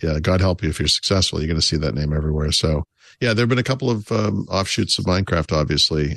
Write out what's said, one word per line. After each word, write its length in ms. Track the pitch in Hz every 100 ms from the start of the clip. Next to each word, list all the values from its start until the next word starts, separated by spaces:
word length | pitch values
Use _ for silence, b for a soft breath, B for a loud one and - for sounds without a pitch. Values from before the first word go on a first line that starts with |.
Yeah, 200 | 82 76
God 200 | 80 92
help 220 | 95 85
you 60 | 80
if 100 | -
you're 80 | 76
successful. 540 | - - 95 - 80
You're 80 | 80
gonna 120 | 80
see 140 | - 80
that 160 | 76 65
name 160 | 73
everywhere. 400 | 76 78 76 76
So, 320 | - 82 76 - b b b
yeah, 140 | 120
there 80 | 110
have 60 | 117
been 100 | 123
a 60 |
couple 260 | 123 131 123
of, 220 | 110 -
um, 340 | 113 107 101 -
offshoots 480 | 95 98 - 104 -
of 80 | -
Minecraft, 440 | 92 92 85 78
obviously. 640 | 78 71 73 - 76 76